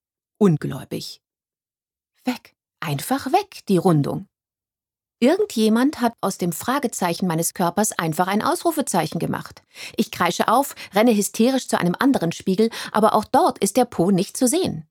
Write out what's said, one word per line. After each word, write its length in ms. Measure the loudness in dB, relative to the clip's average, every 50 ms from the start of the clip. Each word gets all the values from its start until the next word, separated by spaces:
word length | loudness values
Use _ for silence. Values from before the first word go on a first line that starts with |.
| _ _ _ _ _ _ _
ungläubig. 840 | 2 4 4 4 2 -2 -6 -8 -10 -10 -10 -12 -12 -12 -12 -18 -20 _ _ _ _ _ _ _ _ _ _ _ _ _ _ _ _ _ _ _ _ -8
Weg. 320 | -6 -6 -6 -10 -20 _ _ _ _ _ -10
Einfach 500 | -6 -6 -6 -6 -4 -4 -4 -4 -2 0
weg, 340 | 0 0 0 -2 -10 -8 -2
die 100 | 0 2
Rundung. 500 | 2 4 4 2 2 2 0 -4 -8 -10 -14 _ _ _ _ _ _ _ _ _ _ _ _ _ _ _ _ _ 0
Irgendjemand 840 | 2 2 2 2 0 -2 0 0 2 2 4 2 2 0 0 0
hat 120 | -2 -4 -2 _
aus 160 | -6 -4 -4
dem 140 | -2 -4 -4
Fragezeichen 760 | -4 -4 -4 -4 -2 -2 -2 -4 -4 -2 -2 -2 -2 -2 -2
meines 300 | -2 0 0 -2 -2 -2
Körpers 380 | -2 -2 0 2 0 0 0 0
einfach 340 | -2 -2 0 0 0 0
ein 160 | 0 0 0 0
Ausrufezeichen 760 | 0 0 0 0 0 0 -2 -2 0 0 0 0 -2 -2
gemacht. 460 | -4 -4 -4 -4 -6 -8 -12 -18 -20 _ _ -20 -18 -18 -8 -4
Ich 160 | -4 -4 -2
kreische 380 | -2 -2 0 0 0 0 0 2
auf, 260 | 2 2 0 -2 -6 -14 -10 -2 2
renne 220 | 4 4 4 4
hysterisch 520 | 2 2 0 2 2 2 2 2 0 -2
zu 120 | -2 -2 0
einem 160 | 0 0 0
anderen 340 | 2 2 2 2 2 0 -2
Spiegel, 380 | -4 -4 -2 -2 2 2 2 0 0 -6 -8 -4
aber 240 | 0 2 2 4 4
auch 100 | 2 0
dort 320 | 2 2 2 2 2 0
ist 200 | 0 -2 0 2
der 80 | 0 0
Po 260 | 0 0 0 2 2
nicht 260 | 2 2 0 -2 -2
zu 100 | 0 0
sehen. 400 | 0 2 0 -2 -2 -4 -8 -12 _